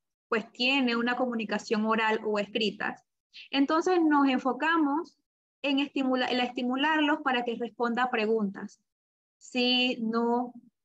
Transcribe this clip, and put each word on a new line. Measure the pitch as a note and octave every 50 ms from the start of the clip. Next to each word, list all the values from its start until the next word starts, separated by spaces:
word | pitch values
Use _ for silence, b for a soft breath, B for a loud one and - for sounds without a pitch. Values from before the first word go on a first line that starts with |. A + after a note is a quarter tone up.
| _ _ _ _ _ _
pues | A#3 A3 G#3 - -
tiene | - B3 B3+ C4+ C#4 C4 A#3+ A#3
una | A#3 A#3 B3 A#3+
comunicación | - C4 A#3+ A#3+ A3+ A3 G#3 G#3 G#3 - - A#3 G#3+ G#3+
oral | A3 A3 A3 A3+ A3 A3 A3 -
o | G#3+ G#3 G3+
escrita, | G3+ - - A#3+ A3+ G3+ - - - - - - _ _ _ _ _ _ B B B B
entonces | - C#4 C#4 C#4 D#4 D#4+ E4+ F#4 F#4 F4
nos | E4 D#4 D4+ C#4+ C#4 C4+
enfocamos | B3+ B3+ - C4 A#3 B3+ D4+ D#4+ E4 E4 D#4 C#4 C#4 D#4 F4 - - _ _ _ _ _ _ _ _ _ -
en | C#4 C#4+ C4+
estimula-, | C#4+ C#4+ - C#4+ C4+ B3+ B3+ B3+ B3+ -
en | - B3+
estimularlos | B3 A#3+ - C4 B3 B3 B3+ C4 C#4 D#4 D#4+ D#4 D4+ C#4+ D#4 D#4 D4+
para | C#4 B3+ A#3 A#3+
que | A#3+ A#3
responda | - A#3+ A3+ - - A#3+ A#3 A#3 A#3+ B3
a | B3
preguntas. | B3 A3+ G#3+ G#3+ A3+ A3+ G#3 G3 G3 - - G#3 - _ _ _ _ _ _ _ _ _ _ _ _ _
Sí, | - - - B3 B3 B3 B3+ B3 B3 B3+ B3 B3
no, | A3+ A3 A3+ A#3 A#3 A#3 A#3 B3 B3+ A#3+ - - - - _ _ _